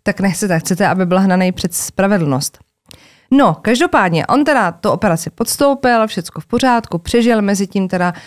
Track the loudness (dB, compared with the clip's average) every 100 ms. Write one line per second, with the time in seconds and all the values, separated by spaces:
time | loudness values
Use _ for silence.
0 | -6 -2 -2 -2 -2 -2 -2 0 0 0
1 | 0 2 2 2 0 -2 -6 -6 -8 -2
2 | 0 2 0 -2 -4 -12 _ _ _ -20
3 | -20 _ 0 4 4 2 0 0 2 2
4 | 2 0 0 0 2 0 0 -2 -2 0
5 | 0 -2 -4 -6 -6 0 0 2 0 2
6 | 0 -4 -10 -12 -4 0 2 0 -2 -8
7 | -2 0 2 2 0 -2 -2 -4 -2 -2
8 | -4 -4